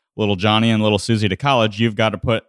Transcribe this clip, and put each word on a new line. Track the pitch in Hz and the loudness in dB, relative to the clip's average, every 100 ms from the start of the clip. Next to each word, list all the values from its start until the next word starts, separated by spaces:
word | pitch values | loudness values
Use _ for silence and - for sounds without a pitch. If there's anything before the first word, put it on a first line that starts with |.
| _ - | _ -4
little | 107 98 | -2 0
Johnny | 107 107 113 | 2 2 2
and | 110 | 2
little | 107 104 | 2 0
Susie | - 110 104 | 0 0 0
to | 92 | -2
college, | 143 131 110 101 | 0 0 0 0
you've | 117 | -2
gotta | 104 110 104 | 0 -2 -2
put | 123 113 | -4 -4